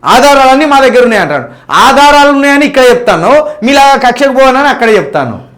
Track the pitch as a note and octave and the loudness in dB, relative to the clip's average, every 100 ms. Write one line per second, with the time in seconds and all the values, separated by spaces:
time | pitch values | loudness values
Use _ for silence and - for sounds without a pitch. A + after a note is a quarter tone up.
0 | C3+ A3+ C#4 C#4 C4 C4 D4+ C#4 C4 A#3 | 0 0 2 2 2 0 0 0 2 2
1 | A#3+ A3 D#3+ D3 A#2+ - _ D3+ A#3 C4+ | 0 0 -2 -6 -8 -20 _ 0 2 2
2 | C#4+ C#4+ C#4+ C#4 C#4 C#4+ D4 C4+ B3+ A#3+ | 2 2 2 0 0 0 0 0 0 0
3 | B3 F3 F3 D4 D4+ - A3+ C#4 C#4 C4+ | -2 -2 0 0 -2 -6 -2 2 2 2
4 | B3+ A#3+ C#4 B3+ C4 B3+ C#4+ B3+ A#3 G#3+ | 0 0 -2 2 0 2 -2 -2 0 -2
5 | - D3+ B2+ G#2 - | -2 -6 -8 -10 -18